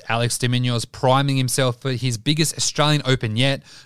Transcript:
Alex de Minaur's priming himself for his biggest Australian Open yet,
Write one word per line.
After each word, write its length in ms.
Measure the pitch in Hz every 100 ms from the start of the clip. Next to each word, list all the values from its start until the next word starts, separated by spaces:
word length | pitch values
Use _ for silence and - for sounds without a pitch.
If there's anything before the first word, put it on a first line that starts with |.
| -
Alex 300 | 113 120 -
de 100 | 123
Minaur's 380 | 123 123 117 -
priming 500 | - 131 135 139 135
himself 460 | 127 - 131 120
for 100 | 135
his 260 | 123 131 110
biggest 380 | 139 151 156 -
Australian 460 | - - 147 151
Open 320 | 131 131 113 107
yet, 280 | 135 139 - -